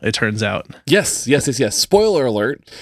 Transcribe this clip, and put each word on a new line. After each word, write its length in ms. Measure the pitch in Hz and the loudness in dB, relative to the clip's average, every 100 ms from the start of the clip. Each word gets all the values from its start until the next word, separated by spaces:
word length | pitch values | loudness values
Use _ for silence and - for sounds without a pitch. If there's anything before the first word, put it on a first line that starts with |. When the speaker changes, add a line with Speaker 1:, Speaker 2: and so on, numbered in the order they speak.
Speaker 1:
it 120 | - | -4
turns 280 | 110 110 107 | 0 -2 0
out. 260 | 104 98 - - - | -2 -4 -8 -10 0
Speaker 2:
Yes, 400 | 190 - - 120 | 0 0 -4 0
yes, 200 | 143 143 | 0 2
yes, 120 | 123 | 0
yes. 160 | 110 - | 0 0
Spoiler 480 | - 202 220 175 131 | 2 2 4 2 2
alert. 420 | 107 113 143 _ - | 0 -2 -4 _ -20